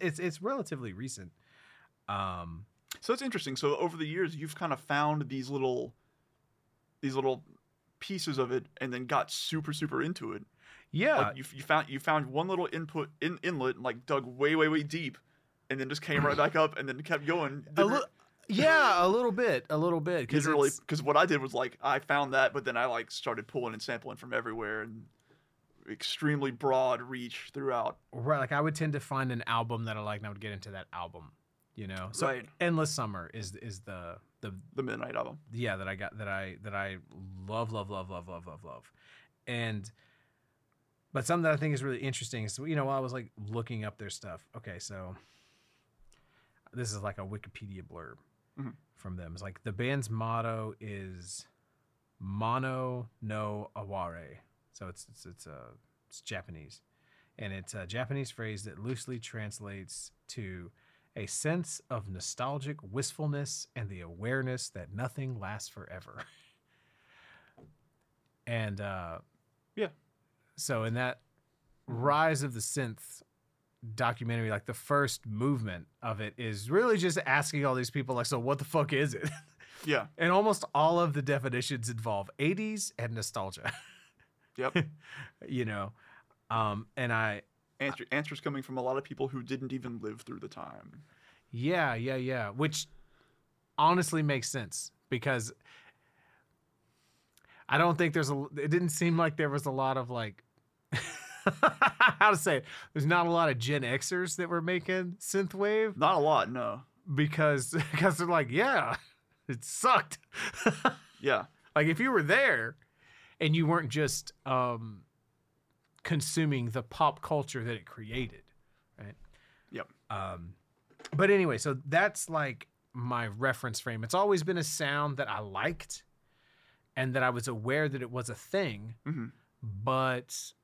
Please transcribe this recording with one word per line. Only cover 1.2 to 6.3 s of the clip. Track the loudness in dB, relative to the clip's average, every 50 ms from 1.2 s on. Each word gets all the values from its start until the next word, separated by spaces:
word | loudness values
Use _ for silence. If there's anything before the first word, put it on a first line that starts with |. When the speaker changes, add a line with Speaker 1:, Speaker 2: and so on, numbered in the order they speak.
| -12 -14 -18 _ _ _ _ -20 -20 -20 -20 -20 -20 _ _ _ _
Speaker 1:
Um, | -4 -2 -2 -2 -2 -4 -6 -8 -10 -10 -12 -14 -18 _ _ _ -16 -14 -4
Speaker 2:
So | 0 0 0
it's | 0
interesting. | 0 -2 -4 -4 -4 -4 -2
So | 0 2 2 2
over | 2 0 0 -2
the | -2 -4
years, | -2 0 0 0 -2 -2
you've | -6 -8 -10 -6
kind | -6 -4 -2 -2
of | -4
found | -2 0 2 2 4 4 2 2 0 -2
these | -4 -6 -4 -4
little, | -2 0 2 2 2 0 -2 -4 -8 _ _ _ _ _ _ _